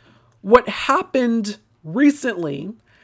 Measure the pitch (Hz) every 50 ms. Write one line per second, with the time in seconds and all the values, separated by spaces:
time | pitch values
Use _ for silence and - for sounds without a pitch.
0 | _ _ _ _ _ _ _ _ - 190 220 247 240 208 196 - - - 269 320
1 | 381 - - 269 247 240 233 226 208 208 202 - _ _ _ _ - 156 160 233
2 | 285 285 285 - - 254 214 180 170 151 143 139 151 190 226 - _ _ _ _